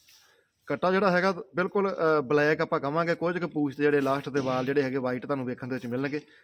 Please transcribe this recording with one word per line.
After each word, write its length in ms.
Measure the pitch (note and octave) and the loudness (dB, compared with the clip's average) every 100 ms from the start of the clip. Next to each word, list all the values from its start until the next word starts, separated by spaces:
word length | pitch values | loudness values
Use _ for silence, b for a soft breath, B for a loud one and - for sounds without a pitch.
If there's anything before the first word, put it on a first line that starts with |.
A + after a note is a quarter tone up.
| b b b b b _ - | b b b b b _ -8
ਕੱਟਾ 260 | C#3+ F3 | -2 2
ਜਿਹੜਾ 200 | F#3+ G3 | 4 4
ਹੈਗਾ 200 | F3+ F#3 | 4 2
ਬਿਲਕੁਲ, 580 | F3 - D3 F#3 G3+ G3 | -2 -4 -2 0 0 0
ਅਹ, 300 | - D#3+ D3+ | 0 2 2
ਬਲੈਕ 400 | B2+ C#3 D3 D#3 | 2 2 4 2
ਆਪਾਂ 180 | D#3 D#3+ | 0 -2
ਕਵਾਂਗੇ। 360 | C#3 D#3 E3+ E3 | -2 0 0 0
ਕੁਝ 220 | E3+ F3 | -2 -2
ਕੁ 100 | E3 | -4
ਪੂਛ 280 | D3+ C#3+ C3+ | -2 -4 0
ਤੇ 80 | |
ਜਿਹੜੇ 180 | D3 C#3+ | 2 4
ਲਾਸਟ 280 | C3+ C#3 C#3+ | 2 -2 -2
ਦੇ 100 | C#3 | -2
ਵਾਲ 260 | C3 B2+ B2+ | 0 0 0
ਜਿਹੜੇ 180 | C#3 | 0
ਹੈਗੇ 140 | C3 C3+ | 0 -2
ਵਾਈਟ 280 | B2 B2+ B2+ | -2 -4 -4
ਤੁਹਾਨੂੰ 200 | C#3 B2+ | -4 -4
ਵੇਖਣ 220 | B2 B2+ | -6 -6
ਦੇ 60 | |
ਵਿੱਚ 120 | B2+ A#2+ | -6 -4
ਮਿਲਣਗੇ। 360 | B2 C#3 D3 b b | -4 -4 -6 b b